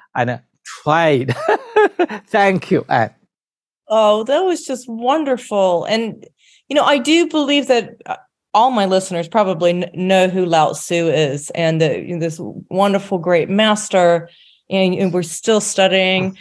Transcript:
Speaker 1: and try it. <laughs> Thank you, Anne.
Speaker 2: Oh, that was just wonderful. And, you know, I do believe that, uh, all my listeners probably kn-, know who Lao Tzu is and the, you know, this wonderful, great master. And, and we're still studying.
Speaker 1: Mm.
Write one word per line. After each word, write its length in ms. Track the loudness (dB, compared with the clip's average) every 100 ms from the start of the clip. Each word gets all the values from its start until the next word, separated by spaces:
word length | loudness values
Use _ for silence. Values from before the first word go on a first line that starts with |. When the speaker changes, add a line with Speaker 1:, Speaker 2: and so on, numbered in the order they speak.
| _ -4
Speaker 1:
and 260 | -4 -6 -12 _ -20
try 600 | -8 -2 2 2 2 0
it. 40 |
<laughs> 960 | -4 -2 -4 -2 0 2 0 -4 -4 -4
Thank 440 | 0 2 0 -2
you, 140 | -4 0
Anne. 240 | 0 0 -6 _ _ _ _ _ _ -2
Speaker 2:
Oh, 360 | 2 4 2
that 180 | 0 0
was 240 | 0 -2 -6
just 220 | -10 -10
wonderful. 960 | -4 0 0 0 -4 -2 0 2 0 -2
And, 400 | -4 -4 -10 -20 _ _ _ -2
you 80 | 2
know, 80 |
I 140 | 2 2
do 300 | 2 2 2
believe 400 | 0 0 0 2
that, 280 | 0 0 -12 -12
uh, 120 | -12 _ _ _
all 180 | 2 2
my 140 | 2 2
listeners 420 | 0 0 -6 -2
probably 460 | 0 0 2 0
kn-, 180 | 0 -4
know 340 | -4 2 2 2
who 180 | 0 0
Lao 280 | 2 2
Tzu 360 | -2 -4 0 2
is 400 | 2 0 -2 -8
and 280 | -2 0 2
the, 200 | 0 -2
you 160 | -6 -6
know, 40 |
this 200 | -6 -6
wonderful, 800 | -12 -14 -6 0 0 0 -2 -4
great 320 | 0 0 0
master. 800 | 0 2 0 0 2 4 2 -2 _ _ _ -6
And, 260 | 0 0 0
and 180 | -2
we're 100 | -2
still 380 | -4 -6 0 0
studying. 680 | 0 0 2 2 2 0 -2
Speaker 1:
Mm. 60 | -6